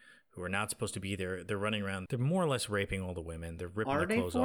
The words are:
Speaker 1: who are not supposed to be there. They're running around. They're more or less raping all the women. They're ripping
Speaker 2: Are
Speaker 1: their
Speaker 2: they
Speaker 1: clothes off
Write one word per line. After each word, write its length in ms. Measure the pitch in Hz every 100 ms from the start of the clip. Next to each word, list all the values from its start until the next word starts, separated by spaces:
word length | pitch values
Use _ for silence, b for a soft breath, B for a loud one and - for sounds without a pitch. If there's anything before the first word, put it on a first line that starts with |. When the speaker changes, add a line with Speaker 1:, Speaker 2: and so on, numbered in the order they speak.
| B B _
Speaker 1:
who 80 | -
are 80 | 90
not 180 | 98 104
supposed 220 | - 104
to 60 | -
be 160 | 95 98
there. 260 | 92 92
They're 140 | 87 101
running 260 | 104 107
around. 260 | 98 95 95
They're 80 | 123
more 240 | 135 185
or 40 | 160
less 200 | 123 -
raping 320 | 101 98 98
all 120 | 90
the 80 | 87
women. 340 | 82 80 82 82
They're 120 | 87
ripping 240 | 101 123
Speaker 2:
Are 60 | 143
Speaker 1:
their 60 | 185
Speaker 2:
they 100 | 220
Speaker 1:
clothes 180 | -
off 60 | 247